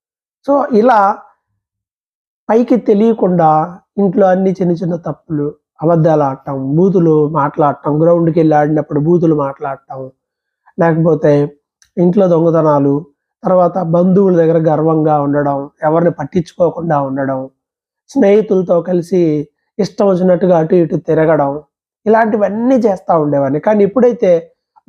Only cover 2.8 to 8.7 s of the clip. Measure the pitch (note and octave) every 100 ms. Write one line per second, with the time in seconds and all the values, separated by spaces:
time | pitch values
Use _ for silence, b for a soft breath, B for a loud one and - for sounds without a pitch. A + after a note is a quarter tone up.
2.8 | - G3+ A3+ A3 F#3+ F3 D#3+ D#3 E3+ F3+
3.8 | _ - G3 G3+ F#3+ F#3 F#3+ F3+ F3 E3
4.8 | E3+ E3+ F3 - - D3+ D3 - _ -
5.8 | D#3 E3+ E3 D3+ C#3 C3+ - C3+ C3+ D#3
6.8 | G3 F#3 E3 D3+ D3 D#3+ C#3+ E3 D3 C#3
7.8 | D3+ D3+ E3 F3 E3 E3 D#3+ D3+ D3+